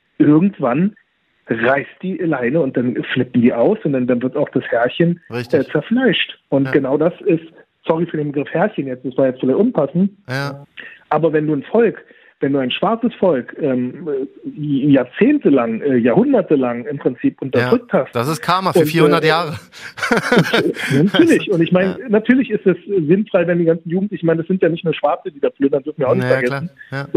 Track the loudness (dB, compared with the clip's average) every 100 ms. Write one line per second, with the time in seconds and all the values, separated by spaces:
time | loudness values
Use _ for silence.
0 | _ 0 4 6 4 0 -2 0 -2 -4
1 | _ _ _ _ -6 -2 0 0 -4 -10
2 | -8 -4 -2 -2 0 0 0 0 -2 -2
3 | -4 -4 0 0 0 2 2 2 -2 -2
4 | 0 -2 -2 -4 -2 -4 -2 -2 0 0
5 | 0 0 -6 -8 -2 -2 0 -4 0 2
6 | 2 0 -4 -10 -4 -2 0 0 0 0
7 | 0 -2 -2 -2 -2 -20 _ _ -4 -2
8 | -2 -4 -4 -4 -4 -2 -2 -4 -8 -8
9 | -6 0 0 0 0 2 2 0 -2 0
10 | -2 -2 -8 -6 -6 -10 -18 -20 -20 -16
11 | -4 0 0 0 0 -4 -2 0 0 -2
12 | -16 _ _ -6 -2 0 -2 -2 -2 0
13 | -4 0 2 2 -4 -6 -2 -2 -4 -6
14 | -6 -6 -6 -10 -14 -8 -2 0 4 4
15 | 2 0 2 4 4 2 2 -2 0 2
16 | 4 4 4 2 2 0 0 -4 -8 -4
17 | -4 -2 -4 -4 -4 0 2 0 0 -2
18 | -2 -4 -4 -4 0 0 2 2 2 4
19 | 4 4 2 0 -2 -10 -16 -20 -16 -8
20 | -2 0 2 2 2 0 -2 -4 -2 2
21 | 2 4 4 4 0 0 2 2 0 -4
22 | -2 -2 2 0 2 -2 0 -2 -2 -2
23 | 2 0 2 0 0 0 0 0 -2 -4
24 | -4 -2 -2 -2 -2 0 0 0 -4 -2
25 | -2 -2 -8 -4 -4 0 0 0 -4 -4
26 | 0 0 2 2 0 -4 -8 _ -10 -10
27 | -2